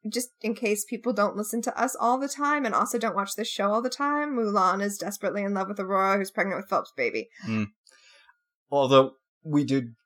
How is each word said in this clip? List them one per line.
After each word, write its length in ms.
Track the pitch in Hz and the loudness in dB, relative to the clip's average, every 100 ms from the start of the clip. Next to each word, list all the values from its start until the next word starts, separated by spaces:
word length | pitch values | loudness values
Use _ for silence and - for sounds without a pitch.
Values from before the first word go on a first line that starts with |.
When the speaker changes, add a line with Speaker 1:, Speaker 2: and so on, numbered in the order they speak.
| 214 | -4
Speaker 1:
Just 200 | 233 247 _ | -6 -6 _
in 160 | 214 226 | -6 -4
case 280 | 226 208 | -2 -2
people 280 | - 233 233 | -4 -6 -2
don't 240 | 208 202 196 | 2 0 0
listen 260 | 220 226 | -4 -4
to 180 | 233 - | -4 -2
us 140 | 247 | -2
all 240 | - 233 262 | 0 0 2
the 80 | 277 | -2
time 400 | 277 285 294 247 | -2 0 0 0
and 80 | |
also 240 | - - 240 | 0 0 0
don't 160 | 226 | -2
watch 220 | 185 196 - | -2 -4 -4
this 100 | 214 | -6
show 220 | - 202 | -2 0
all 100 | 214 | 0
the 80 | 247 | -2
time, 460 | - 285 294 294 | -2 -2 0 -2
Mulan 480 | 254 220 202 185 190 | -2 0 4 2 2
is 160 | 202 202 | -2 -4
desperately 460 | - 202 196 196 | -8 -4 -4 -2
in 100 | 202 | -2
love 140 | 202 190 | -2 -4
with 100 | 202 | -6
Aurora, 380 | 190 196 190 196 | -2 2 2 2
who's 140 | 190 | 0
pregnant 260 | - 202 175 | -2 -2 -2
with 100 | 196 | -2
Philip's 240 | 170 - - | -2 -2 -4
baby. 320 | 120 110 - - 113 | -2 -2 -8 -12 -4
Speaker 2:
Mm. 200 | 110 104 _ _ _ _ - _ _ _ _ _ | -2 -4 _ _ _ _ -20 _ _ _ _ _
Although, 440 | 143 135 135 135 - _ _ | 2 8 8 8 0 _ _
we 180 | 160 147 | -2 0
did 320 | 131 135 117 113 | 2 0 0 -14